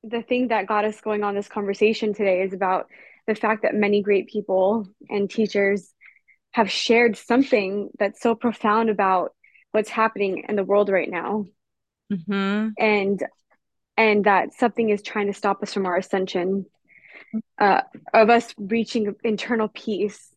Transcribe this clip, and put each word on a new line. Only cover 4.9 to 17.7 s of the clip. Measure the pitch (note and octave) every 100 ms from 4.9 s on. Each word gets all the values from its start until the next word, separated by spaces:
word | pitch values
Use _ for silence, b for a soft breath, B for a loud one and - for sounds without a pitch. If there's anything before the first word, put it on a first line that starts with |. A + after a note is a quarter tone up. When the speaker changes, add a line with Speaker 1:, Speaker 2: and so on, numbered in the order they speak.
| _ -
Speaker 1:
and | G#3 G3+
teachers | - G#3 G3+ G3 G3+ - _ b b b b _
have | - G3+
shared | - - A#3 A#3+ G3+
something | - A#3+ C4+ A#3 F#3+ G3+ G3+ -
that's | - -
so | A#3+
profound | A3 A#3+ A3 A3 G#3+ A3+
about | G#3+ G3 F#3 E3 _ b b b
what's | G#3+ G#3+
happening | - A3 G3+ G3+ F#3 -
in | G#3
the |
world | F#3+ G3+ G3+
right | F#3+ -
now. | F3 D#3+ G#3 F#3+ _ _ _ _ _ _
Speaker 2:
Mm-hmm. | G3+ E3 G3 G3 G#3 A3 G#3+
Speaker 1:
And, | G#3+ G#3 G3 G3+ - _ _ _ _ _ _ -
and | A3 G#3
that | G3+ F#3+ -
something | - A#3+ G3+ A3+
is | G#3
trying | - G#3+ G3+
to |
stop | G3+ G3+ G3
us | G3+
from | - F#3+
our | F3
ascension, | F#3+ G3 F#3 F#3 F3+ G3 F#3 _ _ B B B B A3 - -
uh, | G3+